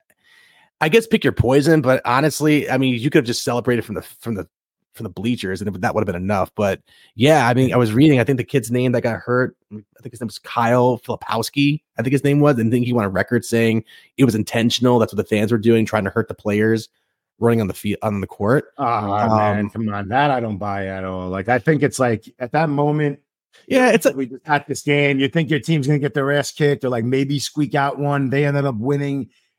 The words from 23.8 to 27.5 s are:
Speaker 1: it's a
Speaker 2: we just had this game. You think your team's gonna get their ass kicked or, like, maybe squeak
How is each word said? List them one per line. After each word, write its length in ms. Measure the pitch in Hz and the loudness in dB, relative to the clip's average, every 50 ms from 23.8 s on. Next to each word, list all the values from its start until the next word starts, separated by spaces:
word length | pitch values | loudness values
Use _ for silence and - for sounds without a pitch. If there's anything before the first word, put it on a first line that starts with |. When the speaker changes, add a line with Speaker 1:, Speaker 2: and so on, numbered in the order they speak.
| 254 240 | 4 4
Speaker 1:
it's 160 | 214 - - | 4 2 2
a 60 | 190 - | 0 -2
Speaker 2:
we 140 | 135 135 | -2 -6
just 200 | 117 131 131 _ | -6 -8 -10 _
had 180 | 156 147 143 - | -2 -2 -2 -2
this 140 | - 139 - - | -4 -8 -6 -2
game. 360 | 147 143 143 143 143 143 135 | 0 2 2 2 2 2 0
You 100 | 135 135 | 0 0
think 220 | - 165 160 117 | 0 -2 -2 0
your 100 | 160 139 | -2 -4
team's 260 | - - 165 151 127 | -2 -2 -2 0 0
gonna 120 | 139 151 143 | 0 0 0
get 160 | 135 139 - | 0 -2 -2
their 180 | 147 135 139 143 | -2 -2 0 0
ass 180 | 143 135 - | 0 -2 -2
kicked 340 | - - 156 143 143 - - | -4 -2 0 0 0 0 -2
or, 40 | 127 | -4
like, 160 | 123 117 113 | -2 -2 -2
maybe 340 | 123 131 135 139 135 143 139 | 0 0 0 0 0 -2 -4
squeak 360 | - - | -6 -6